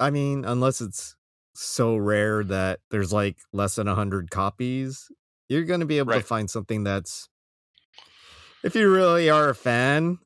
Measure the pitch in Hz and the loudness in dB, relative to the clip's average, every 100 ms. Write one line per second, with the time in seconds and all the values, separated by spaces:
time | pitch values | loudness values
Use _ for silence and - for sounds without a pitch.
0 | 135 143 139 139 117 123 127 131 110 - | 0 2 0 -2 -2 0 0 0 -6 -10
1 | - - _ _ _ - - - 117 113 | -14 -18 _ _ _ -14 -10 0 2 2
2 | 104 104 107 107 101 95 95 92 _ 107 | 2 2 2 0 -2 -2 -2 -4 _ -4
3 | 95 104 101 87 _ 101 101 - 104 98 | 0 0 0 -4 _ -4 -2 -2 -2 -2
4 | 101 95 85 101 98 - 127 131 131 135 | -2 -4 -6 -4 -4 -4 -6 -4 -6 -10
5 | - - _ _ _ 156 165 180 160 151 | -18 -20 _ _ _ -4 -2 -2 0 0
6 | 131 113 110 113 104 117 98 107 101 98 | 2 0 0 -4 -4 -8 -6 -4 -2 -4
7 | 82 - - _ _ _ _ _ _ - | -6 -14 -16 _ _ _ _ _ _ -20
8 | - _ - - - _ - 226 208 190 | -20 _ -20 -20 -20 _ -4 2 6 6
9 | 185 170 160 151 147 123 123 120 131 147 | 6 4 4 4 4 0 0 2 2 2
10 | 165 175 | 0 -4